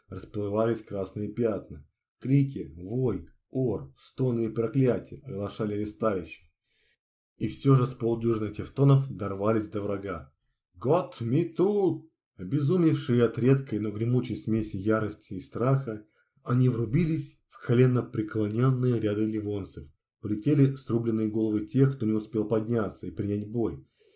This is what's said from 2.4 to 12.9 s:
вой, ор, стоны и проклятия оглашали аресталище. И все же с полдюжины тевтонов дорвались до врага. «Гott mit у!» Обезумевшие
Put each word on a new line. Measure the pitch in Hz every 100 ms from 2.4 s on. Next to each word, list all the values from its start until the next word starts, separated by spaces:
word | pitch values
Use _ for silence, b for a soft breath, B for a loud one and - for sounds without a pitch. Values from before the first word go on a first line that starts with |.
| 139 98 76 80
вой, | 92 123 127 90 - _ _
ор, | 131 127 98 - -
стоны | - - 127 117 113
и |
проклятия | 107 113 135 127 98 - - -
оглашали | 98 101 - 107
аресталище. | 104 104 - 110 95 85 - _ _ _ _ _ _ _ _ _ -
И | -
все | - 139 135
же | 123
с |
полдюжины | - 113 113 117 110 107
тевтонов | 107 95 - 139 139 135
дорвались | 92 101 98 104 113 98
до | 104
врага. | 101 101 98 82 - _ _ _ _ 87
«Гott | 113 165 180 -
mit | 113 139 170 -
у!» | 190 208 190 135 - _ _ -
Обезумевшие | 92 143 135 185 165